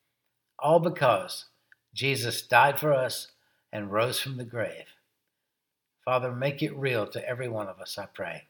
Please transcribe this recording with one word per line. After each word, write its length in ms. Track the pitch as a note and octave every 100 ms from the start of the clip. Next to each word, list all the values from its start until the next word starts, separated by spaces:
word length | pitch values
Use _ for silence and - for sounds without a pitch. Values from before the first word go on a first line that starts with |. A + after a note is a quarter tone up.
| _ _ _ _ _ -
all 220 | D3 E3+
because 680 | C#3+ - C3 G2 F#2 - - _ _ _ _
Jesus 500 | - C3+ B2 A#2 -
died 360 | - B2 C#3 C#3
for 140 | D3+
us 360 | C3+ B2 - - _ _ _ _
and 200 | G#2+ G2+
rose 280 | G#2 B2 A#2
from 160 | C#3 B2
the 80 |
grave. 420 | A#2+ A#2 F#2 - - _ _ _ _ _ _ _ _ _ _ _
Father, 280 | - B2+ B2+
make 300 | B2 C#3 D3
it 140 | D3+ C#3
real 300 | C3+ A#2 G#2
to 200 | A2+ -
every 200 | B2 B2
one 180 | A2 G2
of 140 | F#2
us, 180 | F2+ -
I 80 | G2
pray. 380 | - F2 D#3+